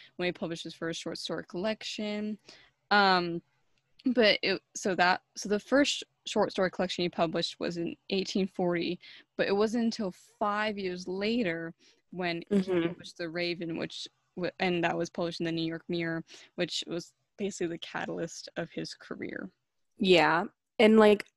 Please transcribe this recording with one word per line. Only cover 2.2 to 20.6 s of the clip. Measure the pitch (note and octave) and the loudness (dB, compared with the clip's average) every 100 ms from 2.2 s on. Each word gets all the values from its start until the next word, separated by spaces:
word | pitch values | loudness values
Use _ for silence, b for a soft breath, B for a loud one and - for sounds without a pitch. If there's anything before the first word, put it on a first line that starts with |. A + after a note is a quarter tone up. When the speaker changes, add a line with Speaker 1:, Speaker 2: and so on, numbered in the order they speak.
| G#3+ G#3 b b b _ _ | -6 -8 b b b _ _
Speaker 1:
Um, | G#3 G3 F3+ F3 E3+ - _ _ _ _ _ C4 | 6 6 4 2 -4 -8 _ _ _ _ _ 0
but | B3 G#3+ - | 4 6 4
it, | F#3 F#3 - - | 0 -2 -6 -6
so | G#3 F3+ | -2 2
that, | F3+ F#3 - - | 4 2 -4 -12
so | F#3+ | -4
the | G#3 | -4
first | - C4+ C#4+ - - _ - | 2 2 4 0 -8 _ -4
short | A3 F#3+ | 0 0
story | - F#3 | 2 0
collection | - F3+ - | 0 -4 -2
he | F3 | -4
published | - E3 E3+ E3+ - | 0 0 0 -4 -4
was | D#3+ F3 | -6 -4
in | E3+ - - | -6 -8 -4
eighteen | F#3+ F#3 G3+ F#3 | -4 -2 -2 -2
forty, | - F3+ F3 E3+ F3+ b b _ - | 0 0 0 -2 -6 b b _ -4
but | - | 0
it | G3+ | 2
wasn't | G#3+ A#3 A3+ | 2 0 -2
until | - F#3+ | -2 -6
five | - _ _ G#3 G#3 G#3+ G3+ | -8 _ _ -2 -2 -2 -4
years | F#3+ F3+ F#3 | -6 -6 -6
later | F#3+ G#3 A#3+ F#3 E3 E3 - _ _ _ | -4 0 0 0 -2 -8 -12 _ _ _
when | F3 F3 E3+ - | -6 -4 -4 0
he | |
Speaker 2:
Mm-hmm. | G3+ F#3+ F3+ | 0 2 0
Speaker 1:
published | E3+ E3+ E3 - | 0 -4 -14 -10
The | E3 | -8
Raven, | E3+ F3 E3+ E3 E3 | -4 -4 -4 -6 -6
which | D#3+ - - _ _ F#3 | -6 -8 -14 _ _ -6
w-, | F3 - | -6 -2
and | F#3 F3 | 0 0
that | E3+ E3+ | 0 -2
was | E3+ | -4
published | - E3+ - | -4 -6 -4
in | E3 | -4
the | |
New | E3 E3 | -2 -4
York | E3 - | -6 -6
Mirror, | E3+ E3 E3 b b b - | -4 -4 -6 b b b -6
which | E3+ - - | -4 -4 -6
was | E3+ - _ _ - | -8 -10 _ _ -8
basically | G3+ - E3+ | -8 -4 -6
the | E3+ | -6
catalyst | - F3 E3+ E3+ E3 - - - | -10 -8 -6 -6 -8 -10 -12 -10
of | E3+ | -8
his | E3 D#3+ - | -8 -10 -12
career. | - - - - F#3 - _ _ _ - | -14 -10 -10 -10 -12 -16 _ _ _ -2
Speaker 2:
Yeah. | F#3+ F3 D3+ D#3+ G#3 - | 6 8 8 4 0 -8